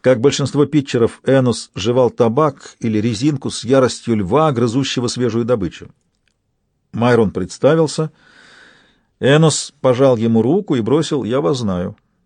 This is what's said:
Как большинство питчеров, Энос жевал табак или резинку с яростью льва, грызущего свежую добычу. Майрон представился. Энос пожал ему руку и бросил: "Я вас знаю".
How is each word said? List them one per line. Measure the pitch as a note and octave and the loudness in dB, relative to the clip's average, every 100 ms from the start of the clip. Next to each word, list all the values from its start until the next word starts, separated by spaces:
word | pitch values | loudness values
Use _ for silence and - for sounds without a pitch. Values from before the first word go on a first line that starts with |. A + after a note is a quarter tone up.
Как | B2+ B2+ | 2 2
большинство | C3 - C#3 C3+ | 2 0 -4 0
питчеров, | C#3+ D3+ C#3 B2 A#2 - | 0 0 -2 0 0 -2
Энос | - C3+ B2+ A2+ - | 0 2 2 -2 -6
жевал | - G2 B2 B2 | -6 -2 2 0
табак | - A#2 A#2+ D#3 - - _ | 2 0 2 0 -2 -20 _
или | A#2 G#2+ | -4 -2
резинку | G#2+ G#2 C#3 C#3+ A#2+ | -2 -2 -2 -2 -6
с | - | -10
яростью | A2 C3 C3 - - A2 | 0 2 2 -2 -4 -2
льва, | F#2 B2+ D#3+ | 0 0 0
грызущего | A#2+ A#2 A#2 C3 - A#2+ | 0 0 0 -2 -4 -4
свежую | A#2+ B2 A2 | -2 -2 -2
добычу. | A#2 B2 F2+ - - _ _ _ _ _ _ _ _ _ _ | -2 -2 -2 -8 -20 _ _ _ _ _ _ _ _ _ _
Майрон | - A#2+ A#2+ G#2+ | -2 2 2 2
представился. | F2 F#2 - C3 E3 D#3 - D#3 _ _ _ - - - _ _ _ _ _ | -2 -8 -2 0 2 0 -2 -8 _ _ _ -20 -20 -20 _ _ _ _ _
Энос | A#2 D3 D#3+ - - _ | 2 4 4 0 -8 _
пожал | C3 A#2+ C#3 B2 | 0 4 4 4
ему | A2+ A2+ | 2 2
руку | A2 F3 G3+ C#3+ | 2 0 0 -2
и | |
бросил: | G#2+ C#3+ D3+ D3+ | 0 0 0 -4
"Я | G#2 B2+ | -2 -2
вас | D#3+ C3+ | -2 -2
знаю". | A2+ F2+ F#2 G#2+ _ _ | -2 -4 -6 -10 _ _